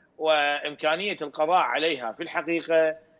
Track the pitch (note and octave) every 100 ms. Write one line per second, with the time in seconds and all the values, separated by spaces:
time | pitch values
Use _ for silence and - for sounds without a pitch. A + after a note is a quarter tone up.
0 | _ - D#3 D#3 D3 D3 D3+ C#3+ D#3 E3
1 | G3+ F3 D3 - D#3 F3+ C3+ B2+ D#3+ C#3+
2 | A#2+ A2 E3 F3 D#3 E3+ D3+ E3 D#3+ D#3
3 | _ _